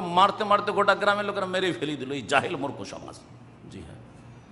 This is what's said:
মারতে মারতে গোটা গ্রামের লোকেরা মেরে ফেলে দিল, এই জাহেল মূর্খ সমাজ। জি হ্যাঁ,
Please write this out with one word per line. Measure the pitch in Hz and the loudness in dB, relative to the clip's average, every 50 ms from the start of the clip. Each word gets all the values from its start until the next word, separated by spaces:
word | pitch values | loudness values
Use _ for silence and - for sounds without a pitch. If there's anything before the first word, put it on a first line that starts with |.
| 190 170 | -2 2
মারতে | 175 180 196 202 196 - 220 | 4 6 6 6 4 0 2
মারতে | 202 202 202 202 208 | 2 2 2 2 0
গোটা | 190 190 202 202 196 | 0 2 4 4 4
গ্রামের | 180 196 202 202 208 208 202 | 4 4 2 2 2 -2 -4
লোকেরা | 202 196 190 185 | -4 -4 -4 -2
মেরে | 185 185 185 185 156 | -2 0 0 0 -2
ফেলে | - 143 147 151 | -2 -4 -4 -4
দিল, | 131 127 127 | -6 -6 -6
এই | 139 143 113 90 | -6 -6 -2 2
জাহেল | 143 135 123 - - 143 | 2 2 2 2 -4 -4
মূর্খ | 135 135 110 110 101 | -6 -6 -6 -8 -12
সমাজ। | - 90 80 82 - 73 - - - - - - - - - - 85 | -12 -12 -14 -14 -16 -18 -18 -20 -20 -20 -20 -20 -20 -20 -20 -20 -16
জি | 85 98 | -16 -16
হ্যাঁ, | 85 - - - - - - - - - - - - - | -16 -16 -18 -18 -20 -20 -20 -20 -20 -20 -20 -20 -20 -20